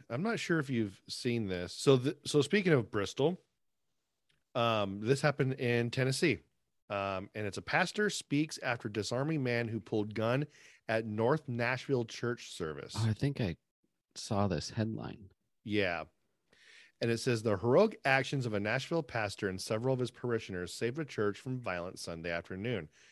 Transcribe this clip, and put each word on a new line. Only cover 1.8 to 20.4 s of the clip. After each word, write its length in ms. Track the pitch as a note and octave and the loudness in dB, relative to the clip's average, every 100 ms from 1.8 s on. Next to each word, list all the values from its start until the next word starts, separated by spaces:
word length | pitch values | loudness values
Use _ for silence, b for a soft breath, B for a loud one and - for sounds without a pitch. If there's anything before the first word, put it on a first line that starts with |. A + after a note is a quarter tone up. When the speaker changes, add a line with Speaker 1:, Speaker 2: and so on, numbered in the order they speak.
| - C3+ | 6 6
Speaker 1:
the, 200 | C3 - | 4 -4
so 160 | - D3 | 0 2
speaking 320 | C#3 G#3 F#3 | 4 4 6
of 180 | C#3 G#2 | 4 4
Bristol, 500 | G#2+ G2 - C#3+ F3+ _ _ _ _ _ _ _ _ _ _ _ | -2 -2 2 2 0 _ _ _ _ _ _ _ _ _ _ _
um, 460 | B2 A#2 A2 G2+ G2 | 2 4 4 0 0
this 200 | G#2+ C3+ | 2 4
happened 340 | D3+ C#3 C3 | 4 2 0
in 360 | C3 B2 A#2+ A#2+ | 0 2 2 2
Tennessee. 480 | C3 C3 C3 E3+ A2+ - _ _ _ - | 2 0 2 2 2 -4 _ _ _ -6
Um, 420 | G2+ G2 F#2+ G2+ | -2 -2 -2 -6
and 120 | A2 G#2 | -6 -4
it's 100 | F#2+ | -6
a 60 | |
pastor 480 | - D3+ F3+ - G#3 | 0 0 2 0 -2
speaks 480 | - - C#3+ D#3 - | -2 -2 0 0 -4
after 260 | C3+ A#2+ A2 | -4 -4 -4
disarming 540 | G#2+ G2+ A#2+ D3 D#3+ | -4 -2 -2 0 0
man 240 | B2+ A#2 A#2 | 0 0 -2
who 140 | A2 | -4
pulled 340 | - A2 G#2+ | -2 -2 -2
gun 320 | G#2+ A2+ B2+ D3 B B B - | 0 0 0 -2 B B B -2
at 180 | A2+ A2+ | -2 0
North 420 | G#2+ A#2 D#3 - | 0 2 2 -2
Nashville 560 | A#2+ A#2+ B2+ - C3 | -2 -2 -2 0 0
church 480 | A2+ - A#2+ A#2+ - | -2 -4 -4 -4 -8
service. 420 | - D#2+ C#2+ - G2+ | -8 -6 -6 -8 -2
Speaker 2:
Oh, 80 | A2+ | 0
I 60 | |
think 260 | G#2+ C#3 C3+ | 0 0 0
I 160 | G#2 D#2+ _ _ _ _ _ | -2 -4 _ _ _ _ _
saw 320 | - - G2+ G2+ | -14 -2 2 2
this 240 | D#2 - | 0 -2
headline. 600 | - A2 A2 - - F#2+ _ _ _ | -2 -2 -4 -10 -12 -18 _ _ _
Speaker 1:
Yeah. 400 | - G#2 F#2+ E2+ D#2 _ _ _ _ B B B B _ | -4 0 0 -2 -6 _ _ _ _ B B B B _
And 100 | A#2 | 0
it 80 | A#2 | 0
says, 240 | C3 A#2 | 0 0
"The 140 | A2 G2 | 2 2
heroic 420 | A2+ D3 G#3+ - | 4 6 6 2
actions 420 | C#3+ C3+ C3 C#3 A#2+ | 2 2 2 -2 0
of 60 | |
a 80 | G#2 | 0
Nashville 420 | G#2 B2+ - E3 | 0 -2 -2 -4
pastor 460 | D3 A#2 G#2 - G2+ | -2 -4 -4 -2 -4
and 120 | F#2 | -2
several 340 | - A2 B2+ | -2 -2 0
of 60 | B2+ | 0
his 100 | B2 | -2
parishioners 640 | - B2 A2+ | -4 -2 -2